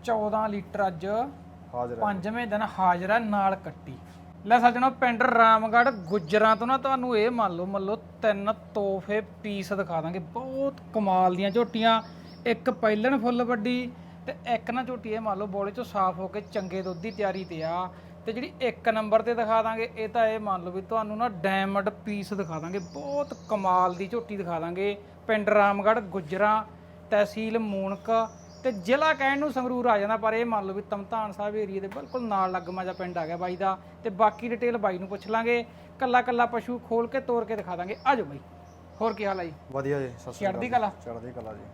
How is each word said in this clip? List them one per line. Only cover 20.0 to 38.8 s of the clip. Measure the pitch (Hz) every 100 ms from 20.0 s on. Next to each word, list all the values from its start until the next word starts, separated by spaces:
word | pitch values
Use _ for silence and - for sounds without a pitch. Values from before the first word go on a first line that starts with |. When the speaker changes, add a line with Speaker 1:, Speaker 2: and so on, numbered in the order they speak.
| 220
Speaker 1:
ਤਾਂ | 240 220
ਇਹ | 220
ਮੰਨ | 214 185
ਲਓ | 170
ਵੀ | 185
ਤੁਹਾਨੂੰ | 190 226 214 214
ਨਾ | 240
ਡਾਇਮੰਡ | 190 185 190 196 196 196
ਪੀਸ | 202 - 208 185
ਦਿਖਾ | 202 170 160
ਦਾਂਗੇ, | 165 196
ਬਹੁਤ | 170 277 285 285 285 - -
ਕਮਾਲ | 214 190 180 180
ਦੀ | 175 190
ਝੋਟੀ | 233 226 208
ਦਿਖਾ | 175 165
ਦਾਂਗੇ। | 165 175 202 202 - - -
ਪਿੰਡ | 220 208
ਰਾਮਗੜ੍ਹ | 214 202 202 202 226
ਗੁੱਜਰਾਂ, | 196 190 151 185 208 214 214 - - - -
ਤਹਿਸੀਲ | 208 208 220 220 226
ਮੂਣਕ | 214 196 190 196 - 226 220 - - -
ਤੇ | 262
ਜ਼ਿਲ੍ਹਾ | 208 180 269 311
ਕਹਿਣ | 277 269 277
ਨੂੰ | 302
ਸੰਗਰੂਰ | 254 247 247 247
ਆ | 208
ਜਾਂਦਾ, | 202 220
ਪਰ | 220
ਇਹ | 220 240
ਮੰਨ | 220
ਲਓ | 190
ਵੀ | 190 202
ਤਮਤਾਨ | 202 196 226 214
ਸਾਹਿਬ | 190 208 214
ਏਰੀਆ | 208 190
ਦੇ | 196
ਬਿਲਕੁਲ | 240 277 254 240
ਨਾਲ | 196 190
ਲੱਗਮਾ | 185 170 185
ਜਿਹਾ | 185
ਪਿੰਡ | 180 180 175
ਆ | 156
ਗਿਆ | 170
ਬਾਈ | 180 180
ਦਾ। | 190 185 - -
ਤੇ | 233
ਬਾਕੀ | 185 214 214 240
ਡਿਟੇਲ | 233 240 233
ਬਾਈ | 202 185
ਨੂੰ | 185
ਪੁੱਛ | 196 196
ਲਾਂਗੇ, | 220 226 240 233 - - -
ਕੱਲਾ | 262 247
ਕੱਲਾ | 247 240 240
ਪਸ਼ੂ | 240 226 247
ਖੋਲ | - 226 233
ਕੇ | 262
ਤੋਰ | 262 240
ਕੇ | 220 220
ਦਿਖਾ | 175 175
ਦਾਂਗੇ। | 180 - 254
ਆ |
ਜਾਓ | 269 156
ਬਾਈ, | 143 - - - -